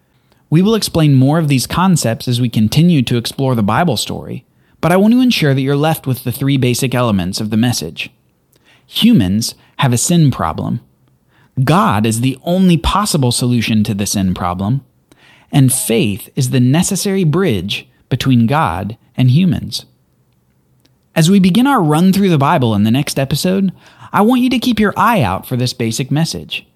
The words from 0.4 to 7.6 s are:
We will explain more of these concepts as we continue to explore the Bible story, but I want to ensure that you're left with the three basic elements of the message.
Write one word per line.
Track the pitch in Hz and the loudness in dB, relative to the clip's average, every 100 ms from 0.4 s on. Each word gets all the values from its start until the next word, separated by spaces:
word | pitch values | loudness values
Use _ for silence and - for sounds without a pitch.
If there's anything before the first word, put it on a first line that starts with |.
| - | -2
We | 156 | 2
will | 196 | 2
explain | 220 - 165 151 | 0 -2 0 4
more | 135 131 165 | 4 4 2
of | 151 | 0
these | 135 - | 0 -2
concepts | - 190 165 117 113 - | 0 0 2 0 -4 -4
as | 120 | -4
we | 123 | -2
continue | 120 107 151 175 156 | 0 0 2 2 2
to | 120 120 | 0 -2
explore | - - 135 | -4 -4 -2
the | 120 | 0
Bible | 101 117 175 110 | 0 0 0 -2
story, | - 87 73 123 - _ _ _ | -6 -10 -10 -14 -14 _ _ _
but | 160 | 0
I | 185 | 2
want | 214 | 4
to | 247 | 4
ensure | 254 - 151 | 2 2 0
that | 135 | 0
you're | 135 143 | 0 0
left | 156 156 135 | 0 -2 -4
with | 120 | -6
the | 123 | -6
three | - 139 139 | -4 -2 0
basic | 127 117 131 | 0 0 -2
elements | 123 123 98 87 98 | 0 0 0 -2 -6
of | 107 | -4
the | |
message. | 110 | 0